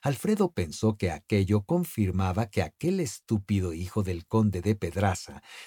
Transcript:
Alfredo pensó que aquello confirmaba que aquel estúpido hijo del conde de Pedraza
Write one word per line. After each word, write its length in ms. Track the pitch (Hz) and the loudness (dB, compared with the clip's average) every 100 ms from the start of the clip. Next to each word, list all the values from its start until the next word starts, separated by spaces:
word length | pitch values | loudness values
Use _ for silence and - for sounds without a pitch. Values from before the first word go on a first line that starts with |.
Alfredo 500 | 143 135 196 214 185 | -4 -2 0 2 2
pensó 460 | - 78 - 110 104 | 0 -4 0 0 2
que 140 | 90 | -2
aquello 520 | 76 - 104 95 104 | -4 0 2 4 2
confirmaba 840 | - 175 175 - 98 90 95 95 113 | 2 -2 0 0 0 2 0 0 0
que 120 | 104 | 0
aquel 380 | 80 - 165 190 | -2 -2 -2 0
estúpido 720 | 131 - - 110 - 101 90 | -2 -6 -2 -2 0 0 0
hijo 300 | 82 92 107 | -4 -4 -2
del 240 | 95 87 - | -2 -4 0
conde 340 | 113 107 90 | 2 2 2
de 140 | 101 107 | 0 0
Pedraza 680 | 85 95 101 90 - - - - | -2 0 0 0 -8 -18 -18 -20